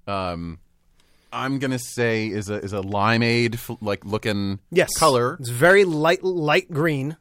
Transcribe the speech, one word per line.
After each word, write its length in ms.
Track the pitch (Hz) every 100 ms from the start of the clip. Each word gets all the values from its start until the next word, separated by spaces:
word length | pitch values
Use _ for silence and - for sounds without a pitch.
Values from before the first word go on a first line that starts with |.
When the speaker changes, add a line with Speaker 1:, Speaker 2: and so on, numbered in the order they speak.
| -
Speaker 1:
um, 520 | 98 92 85 85 80 _ _ _ _ _ _ -
I'm 260 | 120 131 135
gonna 200 | 135 127
say 500 | - - 117 110 110
is 220 | 101 101
a, 40 | 104
is 160 | 98
a 60 | 101
limeade 720 | 95 101 104 117 117 120 117
f-, 240 | 117 - 117
like, 240 | 104 101
looking 540 | 101 104 113 101 98 98 -
Speaker 2:
Yes. 200 | 175 160 -
Speaker 1:
color. 380 | 160 127 120 170
Speaker 2:
It's 80 | 120
very 360 | 120 170 196
light, 380 | 185 151 160 180
light 480 | 190 175 151 165 -
green. 460 | 147 165 143 139 160